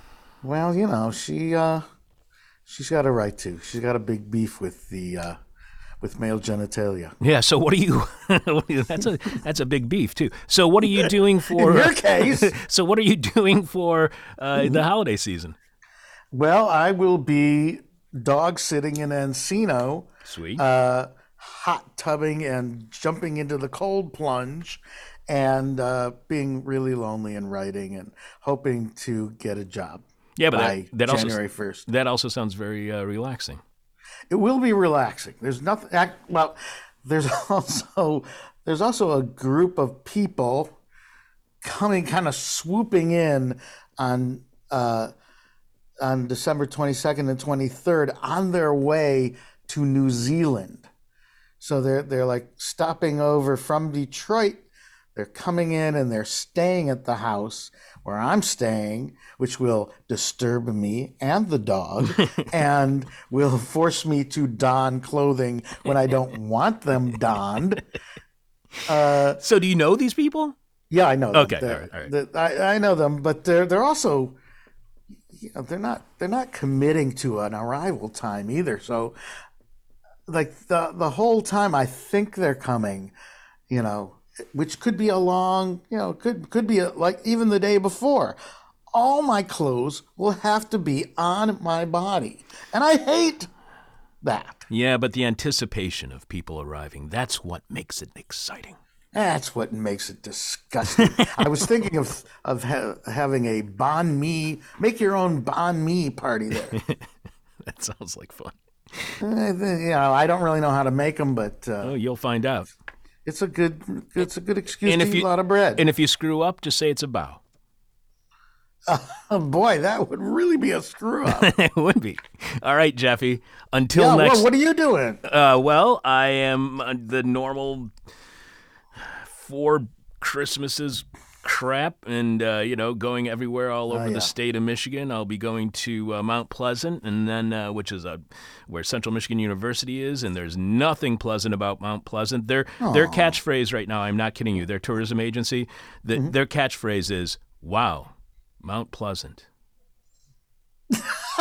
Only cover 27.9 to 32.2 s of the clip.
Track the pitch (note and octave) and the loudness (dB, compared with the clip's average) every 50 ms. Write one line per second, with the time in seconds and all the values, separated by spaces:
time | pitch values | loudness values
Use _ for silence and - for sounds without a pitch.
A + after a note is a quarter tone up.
27.9 | G2 F#2+ F#2+ - - - - - - _ - C#3 C#3 C3+ C3+ C3+ B2 A#2 A2+ G#2+ | -12 -14 -14 -16 -20 -20 -20 -20 -20 _ -4 -2 -2 0 0 -2 -2 -2 -4 -8
28.9 | - - - B2+ A2+ A2 A2 G#2+ A2+ - - G#2+ G2+ G#2 G2 F2+ - G2+ F2+ D2+ | -10 -10 -8 -6 -4 -4 -4 -6 -10 -8 -8 -6 -6 -6 -8 -10 -10 -10 -10 -10
29.9 | E2 - - _ _ _ _ _ _ - D#3+ D#3+ - A2+ A2+ - - F#2+ - - | -12 -18 -20 _ _ _ _ _ _ 0 0 2 2 2 0 0 -2 -4 -8 -8
30.9 | A#2+ A2+ A#2+ B2 - A2+ A2+ A#2 A2 G#2 G#2 G2 - - G#2 G2 - - - A#2 | -2 0 0 2 2 0 0 -2 -2 -4 -4 -6 -6 -8 -10 -10 -10 -12 -8 -4
31.9 | A#2 B2+ C3 B2 B2 A#2 | -2 0 0 0 0 -2